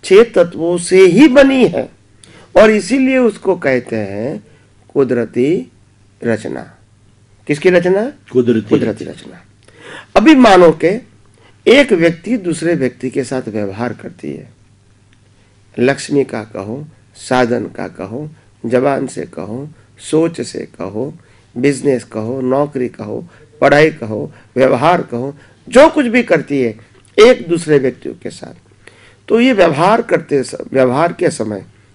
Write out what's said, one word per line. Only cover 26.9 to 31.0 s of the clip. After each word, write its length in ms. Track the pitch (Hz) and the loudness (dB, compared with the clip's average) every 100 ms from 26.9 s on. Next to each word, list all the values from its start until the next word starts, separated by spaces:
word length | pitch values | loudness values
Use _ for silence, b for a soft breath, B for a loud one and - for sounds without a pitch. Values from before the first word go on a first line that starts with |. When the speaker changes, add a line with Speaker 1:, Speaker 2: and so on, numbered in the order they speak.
| b b - | b b 4
Speaker 1:
एक 280 | 226 - 160 | 4 4 0
दूसरे 300 | 170 156 143 | -4 0 0
व्यक्तियों 360 | 127 123 - | 0 -6 -14
के 160 | - - | -14 -16
साथ। 240 | - - - _ _ b b b b - | -16 -20 -20 _ _ b b b b -2
तो 120 | 226 | 0
ये 120 | 254 | 2
व्यवहार 500 | 202 170 143 180 233 | 2 2 2 2 0
करते 420 | 226 175 165 143 | 0 -4 -2 -4
स-, 100 | 123 - - | -4 -10 -6
व्यवहार 400 | 131 127 131 | 0 0 0